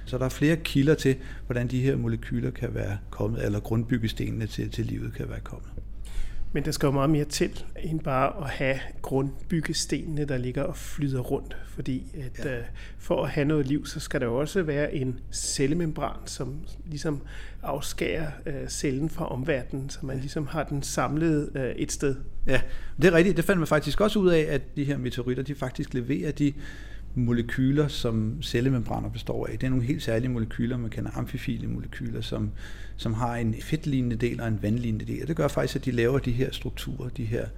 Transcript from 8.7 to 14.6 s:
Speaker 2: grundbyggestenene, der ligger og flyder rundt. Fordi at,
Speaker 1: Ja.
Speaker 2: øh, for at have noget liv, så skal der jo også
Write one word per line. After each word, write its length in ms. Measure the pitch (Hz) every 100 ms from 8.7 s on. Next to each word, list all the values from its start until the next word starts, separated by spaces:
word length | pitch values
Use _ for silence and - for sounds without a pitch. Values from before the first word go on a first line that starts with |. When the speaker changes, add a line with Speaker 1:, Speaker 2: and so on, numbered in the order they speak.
| 135 - -
Speaker 2:
grundbyggestenene, 1200 | - 135 139 - - 165 151 160 - 151 160 151
der 120 | 147 127
ligger 260 | 123 131
og 140 | 139 139
flyder 440 | - - 143 131
rundt. 360 | 123 139 - - -
Fordi 400 | - 143 175 -
at, 300 | 156 127 -
Speaker 1:
Ja. 140 | 139 120
Speaker 2:
øh, 60 | 113 - - -
for 260 | - -
at 60 | 147
have 140 | 156
noget 220 | 143 156 135
liv, 200 | 147 -
så 140 | 151
skal 200 | - 147
der 60 | 120
jo 100 | 120
også 260 | 151 196